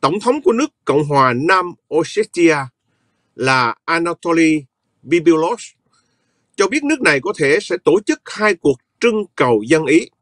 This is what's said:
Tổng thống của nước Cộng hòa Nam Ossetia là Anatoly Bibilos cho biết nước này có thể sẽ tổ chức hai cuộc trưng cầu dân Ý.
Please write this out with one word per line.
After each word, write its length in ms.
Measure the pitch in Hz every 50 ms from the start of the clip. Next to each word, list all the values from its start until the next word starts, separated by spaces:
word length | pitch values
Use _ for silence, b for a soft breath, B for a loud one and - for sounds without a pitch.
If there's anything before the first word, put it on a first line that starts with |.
Tổng 180 | - 143 160 214
thống 220 | 202 226 254 302
của 120 | - 370 233
nước 160 | 226 285 294 _ _ _
Cộng 180 | - 139 143 151
hòa 300 | 143 147 139 135 127 123
Nam 380 | 120 143 170 190 185 180 175 170 _ _ _ 131
Ossetia 640 | 151 165 - - 208 214 - _ 175 170 170 156 143 135 127 _ _ _ _ _ _ _ _ _ _ _ _ _
là 400 | - 117 135 131 131 127 120 - _ _
Anatoly 760 | - 165 165 170 170 170 - - 170 170 165 165 160 156 156 139 _ _ _ _ _ _ _
Bibilos 600 | _ 123 151 175 156 165 165 156 156 175 190 226 - - _ _ _ _ _ _ _ _ _ _ _ _ _ _ _ _ _
cho 120 | - 196 190
biết 160 | 208 302 294
nước 180 | 285 311 302
này 180 | 254 190 147 139 131
có 100 | 180 - -
thể 220 | 156 139 147 202
sẽ 160 | 214 - 185 - _
tổ 160 | - 147 196 208
chức 160 | - 311 - _
hai 300 | - - - 208 214 196
cuộc 220 | 170 _ 151 135 123 _ _ _ _
trưng 260 | - 240 220 214 208 - _
cầu 280 | - 147 123 120 110 104 117
dân 180 | 151 156 160
Ý. 240 | 135 147 165 233 - _ _